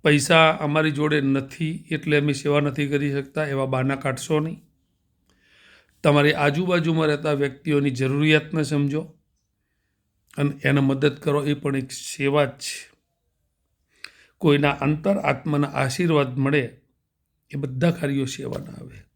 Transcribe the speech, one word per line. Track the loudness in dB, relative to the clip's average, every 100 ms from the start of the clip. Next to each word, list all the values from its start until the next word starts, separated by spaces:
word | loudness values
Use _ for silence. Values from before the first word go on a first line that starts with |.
પૈસા | 4 2 4 6 6
અમારી | 4 0 0 0
જોડે | 0 0 0
નથી | 0 0 -2 -6 -6 -6 -8
એટલે | -6 0 2
અમે | 2
સેવા | -2 0 2
નથી | 0 -2 -2
કરી | -2 -2
શકતા | -4 -6 -6 -4
એવા | -2 -2
બાના | 0 -2 -2
કાઢશો | -4 -6 -2 -2
નહીં. | -2 -8 _ _ _ _ _ _ _ _ _ _ _ _ _ _
તમારી | 4 6 4
આજુબાજુમાં | 4 2 0 0 0 2 2 2
રહેતા | 0 -2
વ્યક્તિઓની | -2 -2 -4 -2 0 0
જરૂરિયાતને | 0 -2 2 4 2 2 -4
સમજો | -2 0 0 -2 -8 _ _ _ _ _ _ _ _ _ _ _ _ -4
અને | -4 0
એને | 2 2
મદદ | 2 2 0 0
કરો, | -2 -2 -2
એ |
પણ | -4 -4 -6
એક | -6
સેવા | -12 -14 -4 0 2 0
જ |
છે. | -2 -12 -12 -16 _ _ _ _ _ _ _ _ _ _ _ -20 _ _ _
કોઈના | 2 4 2
અંતર | 0 -2 0 0 -2
આત્માના | -2 -4 -2 -2 0
આશીર્વાદ | -2 -2 0 2 2 0 -2
મળે | 0 0 -2 -10 _ _ _ _ _ _ _
એ | -10
બધા | -8 0 0
કાર્યો | 0 -2 -2 -4
સેવાના | -6 -8 -8 -10
આવે. | -16 -16 -20 -20